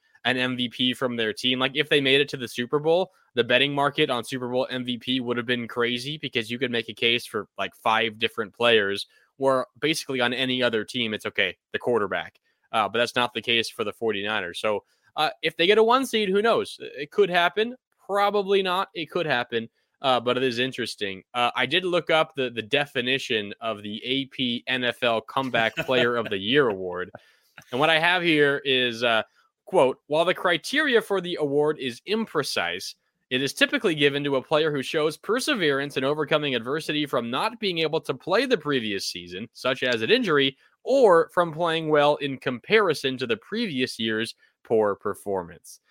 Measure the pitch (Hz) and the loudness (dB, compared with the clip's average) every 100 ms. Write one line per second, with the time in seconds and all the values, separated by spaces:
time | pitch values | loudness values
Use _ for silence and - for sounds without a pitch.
0 | _ _ 120 127 127 123 123 - 127 120 | _ _ -2 0 -2 -2 -4 -2 -2 0
1 | 127 117 110 104 127 127 131 135 143 151 | -2 -2 -4 -2 -2 0 -2 -2 0 2
2 | 135 139 139 139 117 - 120 147 156 175 | 4 2 2 -6 -8 -8 -4 -2 2 0
3 | 180 _ _ 123 117 123 143 143 143 147 | 0 _ _ -2 2 2 2 2 0 2
4 | 147 120 113 131 123 127 131 127 123 120 | 0 0 -4 -6 -4 -2 -2 -4 -6 -6
5 | 123 127 120 120 117 123 117 123 117 123 | -4 -4 -2 -4 -2 -2 -4 -2 -2 -2
6 | 135 156 135 123 110 120 127 117 113 104 | -6 -10 -6 -4 -4 -4 -2 -2 -4 0
7 | 117 120 - 107 95 - 98 - 117 110 | 2 2 -2 -8 -6 -6 -8 -4 0 2
8 | 113 107 117 - 104 - 120 113 98 101 | 0 -2 -4 -4 -8 0 4 4 4 -2
9 | - _ _ - 135 131 - 113 147 160 | -8 _ _ -2 0 2 -2 _ -2 -2
10 | - 131 120 123 131 127 123 110 104 123 | -4 0 0 0 -2 0 0 0 -4 -4
11 | 113 107 107 - 95 - _ 104 - 117 | -4 -4 -4 -2 -2 -2 _ -6 0 0
12 | 98 90 80 - _ _ _ 113 98 113 | 0 -4 -6 -14 _ _ _ 0 0 0
13 | 120 127 120 117 113 117 110 - 104 - | 0 2 0 0 0 0 0 -4 -6 -4
14 | 113 98 104 107 87 85 110 101 - _ | -4 -2 -2 -4 -4 -4 -2 -2 -4 _
15 | _ - 151 - 156 - 175 214 226 254 | _ -4 -4 -2 -4 2 4 6 6 4
16 | 254 220 202 202 226 151 98 - 65 - | 2 -2 0 2 2 2 -2 -8 -14 -12
17 | 147 - 185 175 175 208 233 254 _ _ | -6 0 2 2 2 0 -4 -6 _ _
18 | - 202 202 202 196 196 190 180 190 175 | -4 0 2 2 2 2 2 -2 -4 -6
19 | 156 180 156 123 123 117 113 _ _ _ | -6 -4 0 0 0 -4 -6 _ _ _
20 | 139 123 120 123 131 117 131 127 113 - | 0 2 2 0 0 0 -2 -4 -8 -6
21 | 101 95 - 123 120 - 131 170 185 175 | -8 -8 -8 -2 0 0 0 0 0 -2
22 | - 160 160 - 127 117 107 139 143 131 | 2 2 2 -2 -4 -4 -2 0 0 -2
23 | 123 135 - 110 101 - 113 104 104 107 | -2 -2 0 -2 -4 -8 -8 -8 -8 -10
24 | 123 135 135 - 127 117 - 127 123 - | -4 -4 -4 -4 -4 -4 -4 -2 -2 0
25 | 123 113 - 135 131 120 113 - 131 127 | 0 0 -2 -4 0 2 0 0 0 2
26 | 120 120 107 98 101 139 127 95 92 90 | 2 0 -2 -4 2 2 4 0 -4 -6
27 | 90 - _ _ _ - - 123 156 156 | -8 -12 _ _ _ -20 -6 0 4 4
28 | 170 180 170 151 143 139 139 127 123 113 | 4 2 4 4 4 2 0 2 2 0
29 | 120 113 - _ _ _ - 185 131 - | 2 2 0 _ _ _ -2 4 4 2
30 | - 151 170 175 185 170 - 277 302 226 | -2 0 2 0 0 -2 -2 -2 2 2
31 | - 196 175 165 147 143 151 151 127 117 | 2 -2 -2 -4 0 2 2 0 -4 -8
32 | - 220 220 160 131 110 85 90 - - | -4 -4 -2 -4 -2 -2 -2 -4 -8 -16
33 | _ _ - 127 139 - 277 294 202 156 | _ _ -6 -2 -2 0 0 0 0 2
34 | 143 143 143 135 - 151 156 143 127 160 | 2 2 -2 -2 0 0 0 -2 -2 -2
35 | 156 151 - 240 311 247 156 135 143 139 | -2 -2 -4 -2 0 0 2 0 -2 -2
36 | 131 151 147 156 147 123 117 156 156 151 | 0 0 0 0 0 -2 -2 -4 -2 -2
37 | 143 135 117 131 214 240 202 165 156 156 | -2 -2 -2 -4 -4 -4 -4 -2 -2 -2
38 | - 135 - 202 269 208 143 135 110 98 | -4 -8 -2 0 2 0 0 -2 -2 -4
39 | - 90 87 90 117 - 127 131 127 117 | -4 -8 -10 -12 -12 -6 -4 -2 0 0
40 | 113 247 208 147 135 - _ _ - 269 | 2 2 2 2 2 -2 _ _ 0 4
41 | 226 165 156 - 170 151 170 160 156 151 | 6 6 4 0 0 0 -2 -2 2 4
42 | 147 151 143 131 135 123 - 220 190 143 | 4 4 -2 -6 -6 -6 2 2 4 0
43 | 135 127 123 107 - 220 226 131 127 - | -2 -2 -2 -4 -4 -4 -2 -2 -2 -2
44 | 113 110 113 - _ _ - 113 104 98 | -2 -2 -4 -8 _ _ 0 2 2 0
45 | 104 92 101 95 85 82 - - _ | -6 -6 -4 -6 -6 -12 -20 -20 _